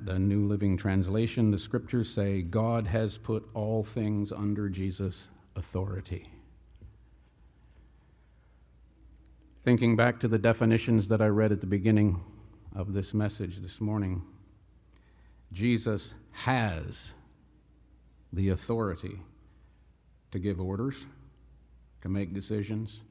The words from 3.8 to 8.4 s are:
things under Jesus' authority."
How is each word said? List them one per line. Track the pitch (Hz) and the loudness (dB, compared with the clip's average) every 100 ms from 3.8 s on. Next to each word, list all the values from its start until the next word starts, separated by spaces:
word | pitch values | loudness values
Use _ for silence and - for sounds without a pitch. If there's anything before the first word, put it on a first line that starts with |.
things | 107 - 107 104 101 | -2 -2 -2 0 -2
under | - 104 104 101 | -2 -2 0 -2
Jesus' | 95 95 92 98 - - - - - | -2 -4 -2 -4 -6 -14 -20 -16 -10
authority." | 90 92 98 95 - 90 - - - - - - - - - - _ _ - _ - - - _ _ _ _ _ | -6 -4 -4 -6 -8 -10 -10 -20 -20 -20 -20 -20 -20 -20 -20 -20 _ _ -20 _ -20 -20 -20 _ _ _ _ _